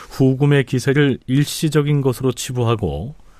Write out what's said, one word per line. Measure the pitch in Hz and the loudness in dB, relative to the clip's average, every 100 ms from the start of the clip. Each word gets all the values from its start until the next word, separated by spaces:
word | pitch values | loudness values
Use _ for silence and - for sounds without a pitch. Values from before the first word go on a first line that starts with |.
| - | -12
후금의 | - 131 131 143 143 123 | 0 0 2 2 2 2
기세를 | 127 139 139 139 117 - | -2 0 2 2 0 -2
일시적인 | 135 147 - 156 151 143 147 | 0 0 -2 0 0 2 0
것으로 | 135 - 131 | 0 0 -2
치부하고 | - - 123 117 110 92 80 120 - - | -2 -6 -2 0 0 -2 -4 -8 -14 -20